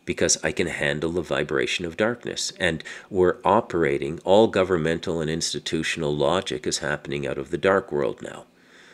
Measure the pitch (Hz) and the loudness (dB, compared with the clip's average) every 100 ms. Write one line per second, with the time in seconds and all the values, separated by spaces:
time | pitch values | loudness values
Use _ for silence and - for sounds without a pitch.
0 | - 80 85 - 80 - 85 - 73 76 | -8 0 0 2 0 0 -2 0 -2 0
1 | 82 87 73 69 73 69 64 - 85 80 | -2 -2 -2 -2 0 0 0 -2 -6 -2
2 | 110 120 - 90 - - 90 80 - - | -2 -2 -8 -6 -8 -2 -2 -2 -8 -16
3 | - 98 90 - 87 107 - 90 73 69 | -4 2 4 4 4 4 2 0 0 0
4 | 69 80 - 101 113 98 92 87 80 82 | -2 -4 4 6 6 4 2 2 2 0
5 | 95 85 78 82 - 76 - 82 78 85 | -2 -2 -2 -2 -4 -6 -4 -2 -2 -2
6 | 76 73 71 92 - 64 - - 71 73 | -2 0 2 2 -2 -4 -4 -4 -2 -4
7 | - 71 67 71 69 80 95 95 - 73 | -4 -6 -4 -6 -6 0 2 2 0 -2
8 | 58 - - - - _ _ - - | -2 -4 -12 -14 -18 _ _ -20 -20